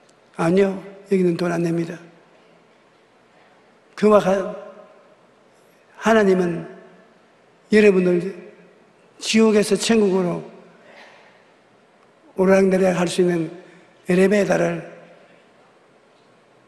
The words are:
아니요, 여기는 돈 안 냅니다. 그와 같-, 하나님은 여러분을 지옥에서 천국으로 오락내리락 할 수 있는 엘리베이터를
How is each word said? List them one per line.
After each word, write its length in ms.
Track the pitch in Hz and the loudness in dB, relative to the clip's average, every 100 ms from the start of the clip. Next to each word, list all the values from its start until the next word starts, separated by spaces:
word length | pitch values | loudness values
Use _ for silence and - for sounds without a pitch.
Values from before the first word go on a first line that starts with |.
| _ _ _ - | _ _ _ -6
아니요, 460 | 170 185 196 190 - - - | 0 0 0 -4 -14 -20 -4
여기는 240 | 196 180 170 | 0 0 -2
돈 160 | 180 | -4
안 100 | 170 | -4
냅니다. 340 | 165 170 165 170 - _ _ _ _ _ _ _ _ _ _ _ _ _ _ _ _ _ _ - | -4 -4 -8 -12 -20 _ _ _ _ _ _ _ _ _ _ _ _ _ _ _ _ _ _ -2
그와 240 | 208 208 | 4 4
같-, 340 | 175 196 180 - - - - - _ _ _ _ _ _ _ _ _ - | 2 -4 -6 -12 -18 -20 -20 -20 _ _ _ _ _ _ _ _ _ -6
하나님은 720 | 214 220 196 185 175 165 160 - - - _ _ _ _ _ _ _ | 0 2 2 2 -2 -6 -12 -20 -20 -20 _ _ _ _ _ _ _
여러분을 800 | 214 208 185 180 175 180 - - - - _ _ _ _ - | 4 4 4 2 -2 -4 -12 -20 -20 -20 _ _ _ _ -14
지옥에서 560 | - 220 220 208 196 | -2 2 4 2 0
천국으로 720 | 190 - 226 202 185 175 170 - - - - - - - - - _ _ _ _ _ _ _ _ _ - - | -2 0 0 2 0 -2 -6 -12 -20 -20 -20 -20 -20 -20 -20 -20 _ _ _ _ _ _ _ _ _ -12 -2
오락내리락 640 | 185 190 190 185 190 175 | 2 2 2 2 0 0
할 80 | 175 | -2
수 140 | - | 0
있는 280 | 180 170 156 - - - _ _ - | 0 -2 -6 -12 -20 -20 _ _ -2
엘리베이터를 840 | 185 190 208 175 170 170 170 - - - - - _ _ _ _ _ _ _ _ _ _ _ _ _ | 2 2 2 0 0 -2 -6 -12 -20 -20 -20 -20 _ _ _ _ _ _ _ _ _ _ _ _ _